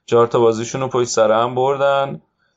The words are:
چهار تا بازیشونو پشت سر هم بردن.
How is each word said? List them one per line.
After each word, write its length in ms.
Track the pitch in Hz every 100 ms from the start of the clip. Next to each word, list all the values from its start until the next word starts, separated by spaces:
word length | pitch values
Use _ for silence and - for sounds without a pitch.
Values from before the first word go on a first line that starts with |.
| -
چهار 200 | 117 117
تا 120 | 127
بازیشونو 500 | 113 110 117 135 131
پشت 200 | 123 123
سر 240 | - 110
هم 220 | 110 120
بردن. 680 | 127 131 139 139 139 139 147 _ _ _